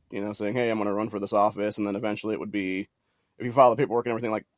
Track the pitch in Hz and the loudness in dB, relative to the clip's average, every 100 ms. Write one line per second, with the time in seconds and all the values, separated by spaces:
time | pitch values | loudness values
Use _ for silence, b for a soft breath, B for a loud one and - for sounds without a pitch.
0 | _ 98 104 107 104 123 120 110 104 101 | _ -8 -8 -4 -4 0 0 0 0 -2
1 | 110 104 98 107 104 98 104 104 104 98 | -2 -4 0 4 2 2 -4 -2 -4 -2
2 | 107 104 110 95 101 104 95 95 101 _ | -4 -4 -4 -6 -4 -4 -2 -4 -8 _
3 | _ _ _ _ 120 123 127 117 139 120 | _ _ _ _ 0 6 6 6 0 0
4 | 120 113 117 107 - | 0 -4 -2 -4 -6